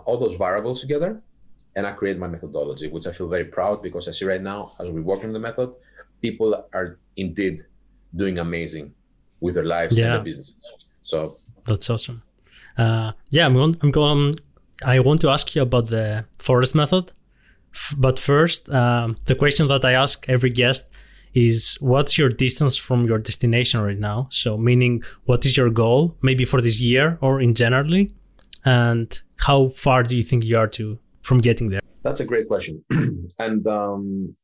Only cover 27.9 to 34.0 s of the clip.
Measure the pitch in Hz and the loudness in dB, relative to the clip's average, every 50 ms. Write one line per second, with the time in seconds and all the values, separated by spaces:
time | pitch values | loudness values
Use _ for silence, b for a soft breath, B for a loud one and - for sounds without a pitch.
27.9 | 175 190 202 202 - - _ _ _ _ _ _ - - - 135 127 120 120 120 | 2 2 2 0 -2 -10 _ _ _ _ _ _ -18 -2 2 4 4 4 4 2
28.9 | 117 117 113 - - - - - _ - - 143 139 139 131 131 131 - - 147 | 2 0 -2 -4 -8 -10 -10 -12 _ -2 2 4 4 4 4 2 0 0 0 2
29.9 | 127 127 120 120 127 120 107 - 127 120 110 110 117 113 110 107 - - 110 107 | 4 4 2 2 0 -2 0 0 0 0 2 2 2 2 2 0 -2 -6 -8 -8
30.9 | 104 - _ _ _ _ - - 127 127 113 120 113 - 117 107 95 98 - - | -10 -12 _ _ _ _ -2 2 4 4 4 4 2 0 -2 -2 -4 -4 -6 -10
31.9 | _ - - 131 135 - 117 107 120 113 107 110 104 95 - 80 78 80 - - | _ -8 -6 -4 -4 -4 -4 -2 -2 -2 0 0 -2 -4 -4 -8 -12 -14 -6 -2
32.9 | - - - 113 101 90 87 87 - - 113 110 110 107 98 110 107 104 104 101 | 0 0 0 0 -2 -6 -10 -12 -10 -8 -4 -2 -2 -2 0 -2 -2 -2 -2 -4
33.9 | 101 101 | -4 -6